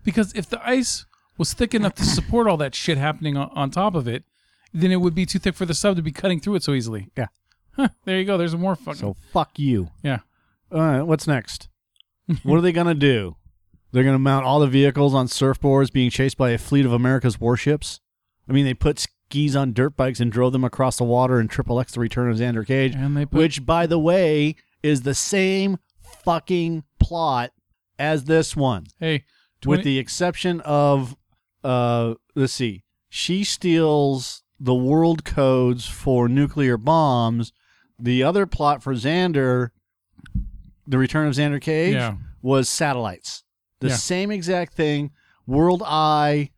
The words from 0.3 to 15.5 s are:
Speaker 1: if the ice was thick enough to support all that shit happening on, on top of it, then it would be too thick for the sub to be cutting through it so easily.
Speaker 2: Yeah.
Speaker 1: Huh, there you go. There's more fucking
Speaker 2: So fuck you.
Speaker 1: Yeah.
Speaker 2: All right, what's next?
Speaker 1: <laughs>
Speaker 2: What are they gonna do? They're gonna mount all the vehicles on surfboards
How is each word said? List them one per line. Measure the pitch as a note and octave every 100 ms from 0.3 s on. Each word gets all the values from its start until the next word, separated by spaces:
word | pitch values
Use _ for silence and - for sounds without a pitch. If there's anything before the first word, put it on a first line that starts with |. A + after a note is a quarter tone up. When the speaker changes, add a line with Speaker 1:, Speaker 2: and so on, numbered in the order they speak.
Speaker 1:
if | A3 E3
the | A3+ A#3
ice | B3+ A#3+ - - _ _ -
was | D#3+
thick | - A#3+
enough | A3+ G3+ -
to |
support | - D#3+ - A#3 A3
all | D#3+
that | C#3+ -
shit | - C#3+
happening | D3 D3+ D3+ C#3
on, | C#3
on | - C#3
top | E3 G#3 E3+
of | A#2+
it, | A#2+ - _ _ _ _
then | E3 F#3
it | F3+
would | F3+ E3
be | F3+
too | F#3
thick | G3 -
for | F3+
the |
sub | D#3 G#3 F3+
to |
be | D#3+
cutting | - F#3+ E3+
through | G3 G3
it |
so | -
easily. | C#3 A2+ G#2+ G2 -
Speaker 2:
Yeah. | A#2+ - _ _ _ -
Speaker 1:
Huh, | C4+ -
there | - F#3+
you | G3
go. | F#3+
There's | E3+ E3+
more | F#3 F3+
fucking | - D3
Speaker 2:
So | G2+ F#2+ -
fuck | F3+ D3+ -
you. | C#3 A2+ F2 -
Speaker 1:
Yeah. | D3 B2 - _ _ _ _
Speaker 2:
All | E3+
right, | D#3+ C3+
what's | D#3+ D#3 -
next? | C3+ - - - _ _ _ _ _ -
Speaker 1:
<laughs> | D3+
Speaker 2:
What | C3+ D#3
are |
they | F3+
gonna | E3+ E3+
do? | D#3 C#3+ A#2+ F#2 D#2 _ _ _ _ _
They're | B2+
gonna | C3+ C3+
mount | C3+ C3+ C3
all | D3
the | C#3+
vehicles | C3+ C#3 C#3 C#3+ C3+
on | B2+
surfboards | - C3+